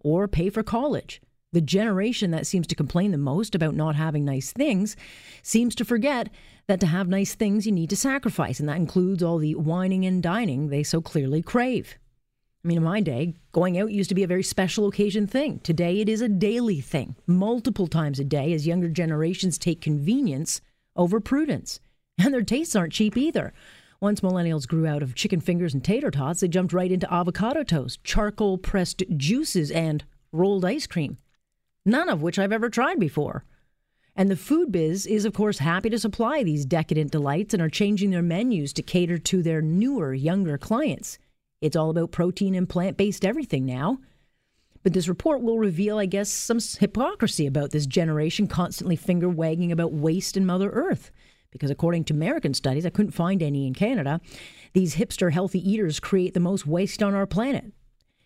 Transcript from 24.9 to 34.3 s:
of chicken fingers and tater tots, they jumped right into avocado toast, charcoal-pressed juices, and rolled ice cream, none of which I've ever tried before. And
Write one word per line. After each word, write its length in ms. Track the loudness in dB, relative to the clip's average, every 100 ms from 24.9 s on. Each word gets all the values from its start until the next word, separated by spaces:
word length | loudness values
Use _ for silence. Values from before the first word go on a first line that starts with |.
| 0
of 140 | -4 -4
chicken 240 | -2 0
fingers 340 | 0 0 0
and 80 | 0
tater 300 | 0 0 0
tots, 260 | -2 -2 0
they 80 | 0
jumped 260 | 2 2
right 200 | 0 0
into 200 | 0 0
avocado 520 | 0 0 -2 -2 -2
toast, 400 | 0 -2 -2 -10
charcoal-pressed 960 | 0 0 0 0 0 0 -2 -2 -2 -4 -2 0
juices, 560 | 0 0 0 -2 0
and 320 | -2 0 -2 -6 _ _
rolled 340 | 0 2 2
ice 220 | 0 -2 -4
cream, 320 | -4 -4 -8 _ _ _ _ _ _
none 240 | 2 2 2
of 140 | 0
which 160 | 0 0
I've 140 | 0
ever 180 | 0 0
tried 300 | 0 0 2
before. 440 | 0 0 -4 -6 -12 _ _ _ _ _ _
And 160 | 0 2